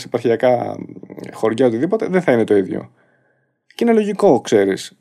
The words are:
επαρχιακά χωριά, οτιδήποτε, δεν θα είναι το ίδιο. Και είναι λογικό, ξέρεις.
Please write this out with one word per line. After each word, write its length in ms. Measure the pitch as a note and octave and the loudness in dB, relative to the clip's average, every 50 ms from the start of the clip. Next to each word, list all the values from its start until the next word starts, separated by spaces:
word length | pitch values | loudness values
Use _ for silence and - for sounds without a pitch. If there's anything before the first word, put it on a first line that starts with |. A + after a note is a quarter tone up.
| - | -2
επαρχιακά 720 | - - A#2+ A#2+ A#2+ A2+ A2+ - B2 B2 A#2+ - G#2 G#2 - - - - - - - - - - - | -4 -6 -2 0 0 0 2 2 2 2 0 -2 -6 -8 -10 -12 -14 -16 -18 -20 -20 -16 -16 -16 -16
χωριά, 340 | - - A2+ A2 A2+ A#2 C3 | -6 -4 -2 -2 0 2 2
οτιδήποτε, 400 | B2 A2+ A#2 D3 F#3 A3 - - | 2 2 0 -2 -2 -2 -4 -2
δεν 160 | - - F#3 | -2 -2 0
θα 100 | E3+ - | 0 2
είναι 120 | B2+ A2+ G#2+ | 2 2 2
το 120 | - G#2 | 2 2
ίδιο. 340 | G2 F#2 F2 - - - - _ _ _ _ _ _ _ _ _ _ _ _ _ _ _ _ _ | 2 2 0 -4 -8 -10 -12 _ _ _ _ _ _ _ _ _ _ _ _ _ _ _ _ _
Και 100 | - A#3 | -2 0
είναι 80 | A#3+ | 2
λογικό, 480 | A3+ G#3+ G#3 G3+ G3+ - G3+ F#3+ C#3 A2 | 2 2 0 0 0 2 4 4 4 2
ξέρεις. 580 | - - B2 G#2 G2 G2 F#2+ - - - - _ | 2 2 2 2 2 2 0 -4 -8 -14 -20 _